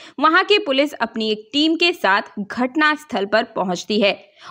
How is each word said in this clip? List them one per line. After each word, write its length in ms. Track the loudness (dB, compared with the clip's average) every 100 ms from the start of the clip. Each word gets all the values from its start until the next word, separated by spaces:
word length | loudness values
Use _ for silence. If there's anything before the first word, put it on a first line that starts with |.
| -8 -2
वहां 240 | 2 2
की 160 | 4 2
पुलिस 340 | 2 0 0
अपनी 380 | -2 -6 -4 -4
एक 180 | -4 -4
टीम 220 | 0 0 2
के 180 | 0
साथ 460 | 0 0 0 -2 -10
घटनास्थल 840 | -10 -4 -4 0 0 0 -4 -6 0
पर 180 | 0 0 -4
पहुंचती 460 | -4 -4 -2 0
है 180 | 2 0 -8 _ -8